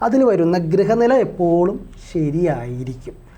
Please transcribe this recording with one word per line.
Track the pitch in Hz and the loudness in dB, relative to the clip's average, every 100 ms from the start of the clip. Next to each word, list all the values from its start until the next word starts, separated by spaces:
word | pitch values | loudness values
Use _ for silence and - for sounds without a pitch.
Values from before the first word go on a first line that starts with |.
അതിൽ | 233 262 | 0 2
വരുന്ന | 254 190 170 180 | 4 2 2 0
ഗ്രഹനില | 165 175 202 233 240 | 0 0 2 2 2
എപ്പോഴും | 262 175 - 175 170 180 - - - - | 2 0 -2 0 2 0 -2 -12 -20 -8
ശരിയായിരിക്കും, | 175 151 156 175 131 120 123 127 131 120 - - | -4 -2 0 -2 -2 -6 -10 -10 -12 -16 -18 -20